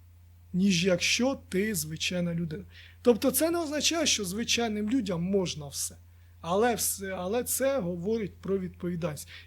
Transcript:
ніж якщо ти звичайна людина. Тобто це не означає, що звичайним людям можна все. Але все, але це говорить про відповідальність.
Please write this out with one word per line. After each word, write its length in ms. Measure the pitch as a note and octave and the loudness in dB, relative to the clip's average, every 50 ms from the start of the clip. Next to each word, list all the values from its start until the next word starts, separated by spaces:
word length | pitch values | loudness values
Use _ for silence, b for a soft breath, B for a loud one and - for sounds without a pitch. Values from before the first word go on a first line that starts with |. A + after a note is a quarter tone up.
| - - - - - - - - - - - | -20 -20 -20 -20 -20 -20 -20 -20 -14 -6 0
ніж 320 | F3+ F#3+ G3+ F#3 E3 F3 | 2 4 4 4 4 4
якщо 560 | G3 F3+ F3 - - - - A#3 C4+ C#4 - - - | 4 2 4 2 2 2 4 2 2 2 0 -4 -4
ти 260 | - F#3 G#3 A3 G#3+ | -2 0 0 0 0
звичайна 600 | E3 D3+ D#3 D#3+ D#3+ - - F3+ F3+ F3 E3+ E3+ | -2 -4 -4 -6 -4 -4 -2 0 0 0 0 -2
людина. 300 | E3+ F3 D#3 D#3 B2 F#2+ B B B B B B B - | -2 -4 -4 -6 -8 -10 B B B B B B B 4
Тобто 280 | B3 A#3+ G3 - C4 | 4 4 4 4 2
це 200 | B3+ - D4+ E4 | 2 4 2 2
не 80 | E4+ F4 | 2 0
означає, 480 | E4+ C#4 D4 D4 B3 - D#4 E4+ D4+ | 0 -2 -2 0 0 0 2 2 2
що 180 | - - - G#3 | 2 2 0 0
звичайним 680 | F3 F#3 G#3+ A#3+ A#3+ - A#3 A#3 A#3 G#3+ G#3 G#3+ G#3+ | -4 -4 -4 -2 0 0 0 0 0 0 -2 0 0
людям 320 | A#3+ C#4 G#3+ F#3+ F3+ E3 E3+ | 0 0 0 0 -2 -2 0
можна 460 | F#3 G3+ G3 F#3 D3+ - D3+ C#3+ C#3 | 2 2 2 2 0 -2 -6 -10 -10
все. 280 | - - - - - - - b b b b b b b | -8 -6 -6 -8 -8 -12 -20 b b b b b b b
Але 340 | - E3 F3+ G3+ A3+ B3 A3+ | -4 -2 2 2 4 2 2
все, 360 | F#3 - - - - G3 F#3+ F#3+ | 2 0 -2 -2 -4 -6 -6 -6
але 320 | F3+ F3+ F#3 G#3+ B3 A#3+ | -6 -4 -2 -2 -2 -2
це 340 | - - - B3 C4+ C#4 C4+ | -2 -2 0 0 0 0 0
говорить 640 | F#3+ E3+ F3+ F3 E3+ G3+ A3+ A#3 G#3 - - - | -2 -2 -4 -4 -2 -2 0 0 -2 -4 -8 -8
про 180 | - F3+ G3 G3 | -4 -2 -2 -2
відповідальність. 680 | F#3 F3 - - - F3 F3+ E3+ E3 D#3+ D3 C#3 - B B B B | -2 -6 -8 -6 -6 -4 -4 -2 -4 -4 -6 -8 -12 B B B B